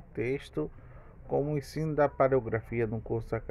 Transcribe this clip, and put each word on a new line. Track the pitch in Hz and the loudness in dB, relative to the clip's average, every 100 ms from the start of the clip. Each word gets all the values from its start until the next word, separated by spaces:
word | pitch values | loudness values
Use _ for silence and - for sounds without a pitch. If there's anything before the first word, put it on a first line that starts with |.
| - | -10
texto | - 120 139 - 156 151 - - - - - - | -4 -2 -2 -4 -4 -4 -6 -16 -18 -18 -16 -2
como | 139 147 | 0 2
o | 147 | -2
ensino | - 151 160 | -2 -4 0
da | 147 143 | 4 4
paleografia | - 135 131 113 113 - 117 110 | 6 6 6 4 0 0 0 0
no | 113 | -2
curso | - 113 - | -2 -4 -2
da, | 113 - | -4 -4